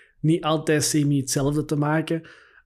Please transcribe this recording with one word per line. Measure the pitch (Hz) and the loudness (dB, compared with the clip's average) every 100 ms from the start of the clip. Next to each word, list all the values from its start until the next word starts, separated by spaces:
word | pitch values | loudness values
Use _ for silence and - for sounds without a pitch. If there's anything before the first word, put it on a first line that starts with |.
| - _ | -20 _
niet | 151 175 | 0 0
altijd | 151 156 156 151 | 0 -2 2 0
semi | - 151 143 143 | 2 0 2 0
hetzelfde | 135 143 139 147 | 0 -2 0 -2
te | 147 147 | -2 -2
maken. | 147 160 160 165 160 - - _ | 0 0 -2 -4 -6 -20 -20 _